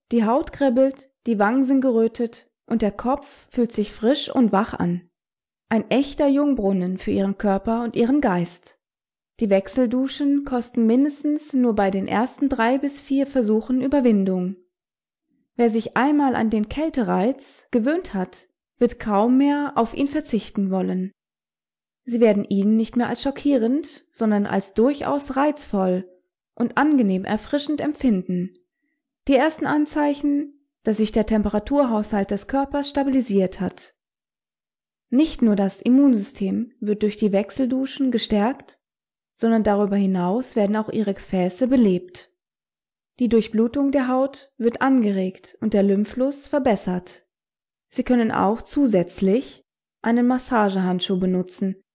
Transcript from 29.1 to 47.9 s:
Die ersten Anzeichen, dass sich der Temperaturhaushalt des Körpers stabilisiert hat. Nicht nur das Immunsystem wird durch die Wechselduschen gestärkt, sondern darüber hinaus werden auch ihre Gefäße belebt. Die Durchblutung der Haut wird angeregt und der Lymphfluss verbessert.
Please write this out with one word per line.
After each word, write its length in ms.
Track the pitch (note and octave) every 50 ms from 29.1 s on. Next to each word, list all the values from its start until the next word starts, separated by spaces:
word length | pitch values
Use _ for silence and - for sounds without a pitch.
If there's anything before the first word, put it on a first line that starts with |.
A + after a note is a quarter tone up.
| _ _ _
Die 80 | - C#4
ersten 320 | B3 C#4 D#4+ D#4 - D#4+
Anzeichen, 880 | - D4 D4+ D4+ D4 - D#4 D4 D4 C#4+ C#4+ - D4 C#4+ C#4+ D4+ - - _ _ _ _ _ _
dass 120 | - G#3+
sich 160 | G#3+ A3 G#3 -
der 140 | A#3 G#3
Temperaturhaushalt 1040 | - A3 A3 G3+ G#3 G3 G#3 G#3 - C#4 C#4+ C#4+ B3 A3+ G#3 G#3 - A3 G3+ G3 -
des 160 | G3+ G3 -
Körpers 420 | - - C4+ C#4 C#4 C#4 C#4+ C#4+ C#4+
stabilisiert 720 | - D4 C#4 C#4 C4 C4+ A#3 A3+ G3 G3 F#3+ F#3 F#3 -
hat. 340 | F#3 - - - - - _ _ _ _ _ _ _ _ _ _ _ _ _ _ _ _ _ _ _ _ _ _ _ _
Nicht 320 | A#3 B3 D#4 D#4 - - A#3+
nur 140 | A3+ G#3
das 260 | G3 G3+ F#3+ - - -
Immunsystem 880 | B3 B3 C4+ C#4+ C#4 B3 G#3+ G3+ - - - G3+ F#3+ F#3+ G3+ A#3 - - _
wird 220 | G#3 G#3 G#3 G#3 G#3+
durch 140 | G#3 G3+
die 160 | - A3 G#3 F#3+
Wechselduschen 760 | G3 G#3+ G3+ - - C4+ A#3+ C4 C4 C4+ C4+ - - C4+ C4
gestärkt, 680 | A#3 A3+ - - A3+ G#3 G3+ A#3+ C#4+ - - - - _ _ _ _ _ _ _ _ _ _ _ _
sondern 300 | - - A3+ A3+ A3 G#3
darüber 320 | G#3+ G3+ G3+ G#3 G3 G3+
hinaus 600 | G3+ G3+ F#3+ F#3+ F#3 F3 F3+ F#3+ A#3+ B3+ - -
werden 200 | A#3 G3+ G3 G#3+
auch 120 | G#3+ G#3+ -
ihre 260 | - A3 G#3+ G3+ G3
Gefäße 540 | - - - - F#3 F3+ F#3 F3+ - B3+ A#3+
belebt. 640 | C4+ C4 A#3 G3+ F#3 F3 - - - - - - _ _ _ _ _ _ _ _ _ _ _ _ _ _ _ _ _ -
Die 100 | B3 A3
Durchblutung 640 | A3+ A3+ G#3+ - - G#3+ A3+ A#3 A#3 C#4+ C#4 C#4
der 180 | C4 C#4+ B3+ B3+
Haut 440 | B3+ B3+ C4+ C#4 C#4 - - _ _ -
wird 220 | A3 A#3 A#3 -
angeregt 800 | - C4+ C4+ C4 A3+ G#3 G3+ F#3+ F#3 F#3 F#3 - - - - -
und 140 | - G#3+ G#3
der 80 | G3+ G3
Lymphfluss 640 | G3+ G3 G3 G#3 - - B3 B3+ C#4 C#4+ C#4 - -
verbessert. 800 | - D4 C4+ C4+ G3+ F#3+ - - F3+ F3+ F3 - - - _ _ _ _ _ _ _ _ _ _ _ _ _ _